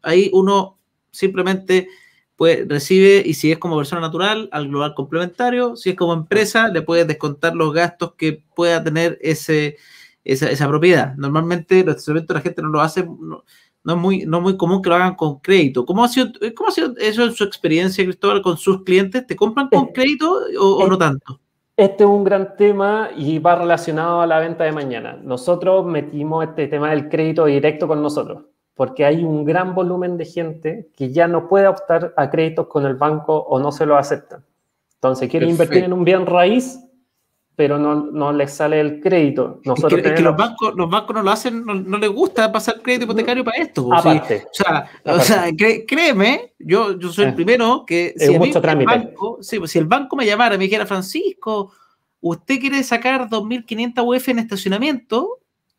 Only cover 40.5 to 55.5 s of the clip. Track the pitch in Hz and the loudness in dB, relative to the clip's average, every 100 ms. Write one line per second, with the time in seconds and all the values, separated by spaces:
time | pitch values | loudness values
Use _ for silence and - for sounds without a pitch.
40.5 | 226 214 180 170 202 214 220 190 220 262 | -2 -4 -2 -2 -2 -2 -2 -2 -2 -4
41.5 | 233 233 196 185 208 208 214 381 - 220 | -6 -6 -8 -6 -4 -2 0 -2 0 0
42.5 | 220 226 233 254 247 233 220 233 247 233 | -2 -4 -4 -2 -2 -2 -2 -2 -2 -2
43.5 | 240 320 - 123 170 160 156 - 104 - | -4 -4 -4 0 2 4 2 0 -6 -6
44.5 | - 185 151 - - - 170 131 208 175 | -4 -2 -2 -4 -8 0 2 4 2 2
45.5 | 156 220 220 - 285 330 208 208 302 480 | 2 2 2 -2 0 2 4 2 0 -4
46.5 | - 156 196 214 190 175 185 202 - 175 | -14 0 0 0 -4 -4 0 0 2 2
47.5 | 247 226 262 - 170 175 - 147 165 254 | 2 2 0 -2 -2 -2 2 4 6 4
48.5 | 180 160 151 131 240 - - 214 - 196 | 2 2 2 2 2 -2 -8 -10 -10 -8
49.5 | 220 165 170 156 254 277 277 220 208 240 | -6 -2 -2 2 0 0 -2 0 2 2
50.5 | 196 190 214 208 190 190 311 392 - 226 | 2 0 -2 -2 -6 -6 -6 -6 -6 -6
51.5 | 214 190 _ _ _ _ _ 170 170 - | -6 -6 _ _ _ _ _ -6 -6 -4
52.5 | 269 269 277 254 233 247 262 240 220 214 | -4 -2 -2 -2 -2 0 -2 -2 -6 -4
53.5 | 247 233 220 240 240 240 254 262 233 226 | -8 -6 -6 -4 -2 0 0 0 -2 -2
54.5 | 196 190 202 285 277 - 226 381 508 _ | -4 -4 -2 -2 -4 -4 -4 -4 -8 _